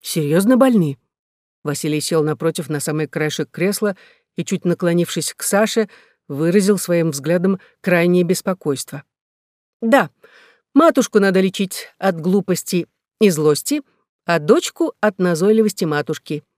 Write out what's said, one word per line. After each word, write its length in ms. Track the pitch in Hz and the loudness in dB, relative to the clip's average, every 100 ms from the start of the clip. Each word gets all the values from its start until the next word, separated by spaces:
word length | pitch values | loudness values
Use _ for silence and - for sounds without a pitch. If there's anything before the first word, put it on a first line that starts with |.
«Серьёзно 560 | - - 147 160 202 254 | -6 -4 0 0 4 4
больны?» 420 | 262 226 160 139 _ _ _ _ _ _ | 4 4 2 -2 _ _ _ _ _ _
Василий 380 | 143 139 156 151 | -8 -6 -4 -4
сел 240 | - 165 | 0 0
напротив 460 | 151 147 160 160 139 | 0 -2 -4 -4 -6
на 100 | 151 | -6
самый 260 | 151 156 156 | -4 -4 -4
краешек 440 | 165 156 - 151 | -4 -4 -4 -8
кресла 460 | - 180 202 214 190 - _ _ | -4 -4 -2 -4 -4 -14 _ _
и, 100 | - | -10
чуть 200 | 170 196 | -6 -4
наклонившись 720 | 185 170 175 170 175 - - | -2 -2 0 0 -2 -4 -8
к 80 | - | -8
Саше, 440 | - 196 214 - 208 - _ _ _ | -2 0 0 -2 -4 -8 _ _ _
выразил 520 | 139 160 190 196 196 | -4 2 2 2 0
своим 320 | - 175 165 | 0 0 0
взглядом 500 | 143 135 175 185 190 _ _ | -4 -2 0 0 -2 _ _
крайнее 420 | - 175 175 180 | 0 2 4 2
беспокойство. 800 | 175 - - 185 156 135 - 143 - _ _ _ _ _ _ _ | 2 -2 -4 -6 -4 -6 -8 -14 -18 _ _ _ _ _ _ _
«Да, 300 | 226 269 175 _ _ _ _ _ _ | 2 2 2 _ _ _ _ _ _
матушку 460 | 277 330 277 247 214 | 4 4 4 2 2
надо 200 | 196 185 | 2 2
лечить 480 | 190 - 196 - - _ | 0 0 -6 -6 -16 _
от 220 | 190 170 | -2 -2
глупости 680 | 160 202 - 175 - 180 - _ _ _ | 0 0 0 -4 -2 -4 -4 _ _ _
и 100 | 214 | 2
злости, 520 | 156 151 147 - 294 - _ _ _ - | 4 2 0 -2 -6 -6 _ _ _ -2
а 120 | 170 | -2
дочку — 560 | 151 285 - - 330 - | 4 2 2 -4 -4 0
от 180 | 214 196 | -4 0
назойливости 680 | 180 160 190 220 214 - | -2 0 2 2 2 0
матушки. 600 | 170 147 147 156 - 151 _ | -4 -2 -4 -8 -8 -12 _